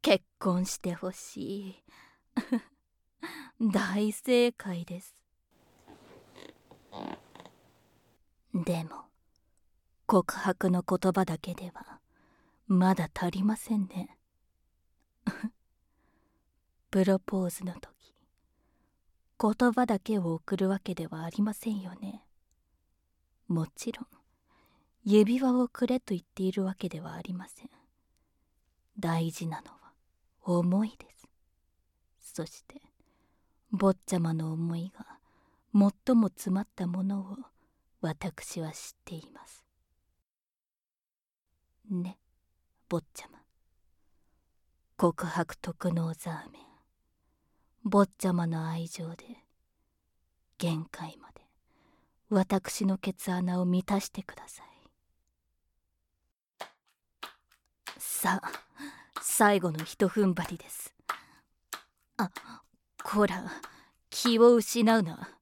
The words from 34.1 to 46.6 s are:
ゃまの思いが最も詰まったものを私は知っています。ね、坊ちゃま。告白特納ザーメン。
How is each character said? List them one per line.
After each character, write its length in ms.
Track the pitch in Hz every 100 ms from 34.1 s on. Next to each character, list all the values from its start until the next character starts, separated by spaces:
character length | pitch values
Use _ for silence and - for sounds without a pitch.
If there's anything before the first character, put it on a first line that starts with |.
| 185
ゃ 20 |
ま 160 | 165
の 180 | 160 160
思 240 | 160 170 170
い 160 | 180
が 240 | - - - _ _ _ _ _
最 420 | 208 202 - -
も 140 | 240 208
詰 260 | - -
ま 80 | 185
っ 60 | 208
た 120 | - 180
も 160 | 180
の 180 | 190 202
を 180 | 190 208 254 _ _ _ _ _
私 600 | 160 156 - - - -
は 120 | 160
知 180 | - -
っ 20 | -
て 100 | -
い 160 | 165 -
ま 140 | - -
す。 180 | - _ _ _ _ _ _ _ _ _ _ _ _ _ _ _ _ _ _ _ _ _ _ -
ね、 280 | 185 180 - _ _ _ _ _ _ _
坊 120 | 170
ち 240 | - -
ゃ 40 | -
ま。 100 | - _ _ _ _ _ _ _ _ _ _ _ _ _ _ _ _
告 300 | 175 165 175
白 300 | 175 170 -
特 360 | - 165 180
納 220 | 170 165
ザ 300 | 160 - 160 -
ー 40 |
メ 80 |
ン。 40 | -